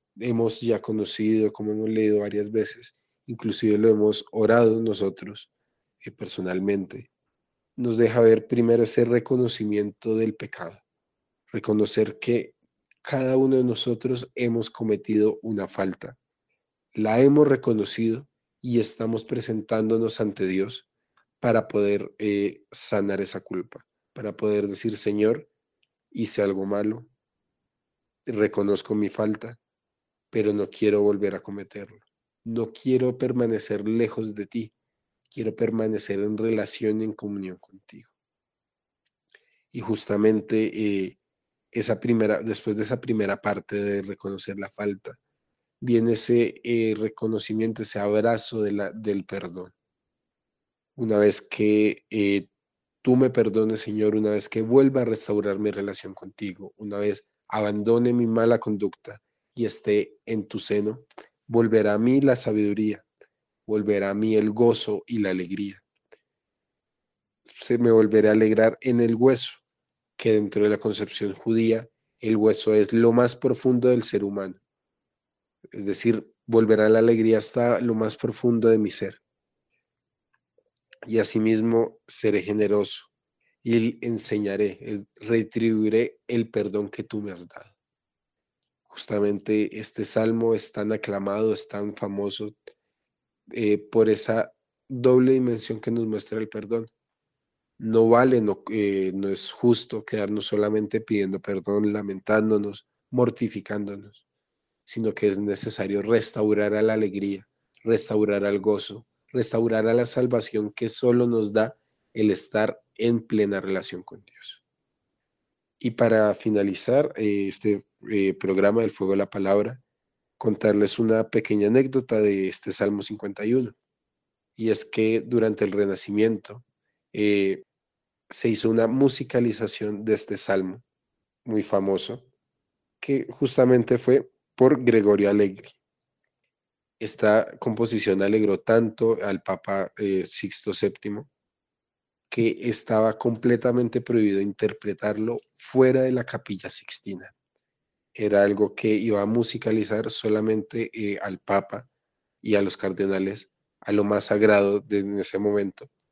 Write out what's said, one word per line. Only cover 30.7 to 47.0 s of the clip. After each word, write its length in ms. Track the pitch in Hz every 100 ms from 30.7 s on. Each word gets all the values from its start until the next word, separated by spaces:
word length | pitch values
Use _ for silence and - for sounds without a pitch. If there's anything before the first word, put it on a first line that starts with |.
| - 107 104
volver 340 | 104 101 101 92
a 40 |
cometerlo. 600 | - 101 95 101 98 - _ _ _ _
No 280 | 117 117 113
quiero 440 | - 131 127 127 123
permanecer 680 | 127 123 117 110 - 104 104
lejos 460 | 113 113 - 110
de 140 | 104 98
ti, 260 | 117 107 _ _ _ _ _ _
quiero 260 | - 107 107
permanecer 640 | 113 113 110 107 - 101
en 180 | 104 107
relación 640 | 113 110 95 - 107 107
y 20 |
en 100 | 110
comunión 440 | - 104 101 95 90
contigo". 520 | - 98 - - - _ _ _ _ _ _ _ _ _ _ _ _ _ _ _ _
Y 100 | 127
justamente, 1200 | 110 104 - 104 107 110 104 110 110 - 107 98 95
eh, 140 | - _ _ _ _ _
esa 300 | 120 110 107
primera, 400 | 120 113 107 104
después 340 | 110 101 - 104
de 80 |
esa 160 | 104 123
primera 400 | 123 110 101 98
parte 360 | 104 101 - 101
de 260 | 101 101
reconocer 560 | 98 95 98 95 - 98
la 120 | 98
falta, 500 | - 104 98 - - _ _ _ _ _ _
viene 340 | 123 117 113
ese, 480 | 110 - 120 113 -
eh, 320 | 120 117 113
reconocimiento, 840 | 107